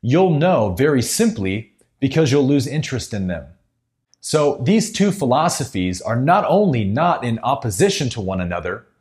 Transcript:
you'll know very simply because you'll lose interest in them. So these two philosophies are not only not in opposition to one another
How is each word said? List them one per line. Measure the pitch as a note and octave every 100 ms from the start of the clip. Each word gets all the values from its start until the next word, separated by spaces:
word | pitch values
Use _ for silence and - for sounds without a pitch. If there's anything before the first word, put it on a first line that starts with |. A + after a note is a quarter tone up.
you'll | A#2 D3 F#3+ D3+ F3+
know | E3 G#2+ F2
very | C#3 C#3
simply | A#2 - A3+ A3 F#2+ G2 A2 _ _ _
because | C3+ D#3 D#3
you'll | C#3+ C3
lose | C#3+ A2+
interest | C#3+ - - -
in | G#2+ F#2
them. | E2 C2+ - _ _ _ _ _ _
So | - D#3 D3 -
these | B2 A3 -
two | - G3+
philosophies | - C3 C3 E3 - C3 G2+ F2+ F2+
are | - A#2
not | C#3 F#3 -
only | F3+ G#3 B2 G2
not | A2 F3 D#3+ B2
in | A2+
opposition | A#2+ C#3 A#2+ F2+ F#3+ - C3
to | A#2
one | F#2+ F#2
another | F2 F2 F2+ G2+ _ _